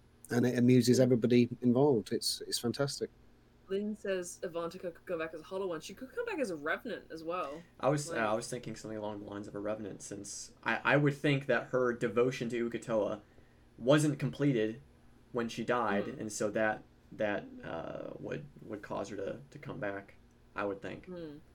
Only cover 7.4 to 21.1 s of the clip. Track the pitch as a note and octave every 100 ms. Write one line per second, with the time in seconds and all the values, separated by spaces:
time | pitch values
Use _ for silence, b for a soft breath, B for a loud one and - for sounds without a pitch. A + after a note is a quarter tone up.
7.4 | C#3+ D#3+ F3 - B2+ D3 D3 A#2 A2 A2
8.4 | - B2 A2+ G#2 G#2+ A2 G#2 G#2 G2+ G2+
9.4 | G#2+ G#2 G#2 A2 G2+ - - G2+ G2+ -
10.4 | - - A#2 A2+ - C#3+ D3 C#3+ D3+ C#3
11.4 | C3 A#2 - B2+ B2 A#2 A#2 A2 B2+ C3
12.4 | A#2 A#2+ A#2 A#2 - A2 G2 G#2 b b
13.4 | b b b - A#2 D3+ D3+ C#3+ C#3 -
14.4 | C#3+ A#2 A2 A#2+ - - - - - A#2+
15.4 | A#2 B2 A2+ B2 A2 G2+ A#2 - A2 -
16.4 | G#2+ A2 G#2+ G#2+ - - - - G#2 G2
17.4 | - - D#2+ E2 - - - - G2+ -
18.4 | - - - G#2 - G#2 G2+ G2 G2 -
19.4 | - - - G2 G#2 G2 - - - _
20.4 | - - G2+ - F#2+ - -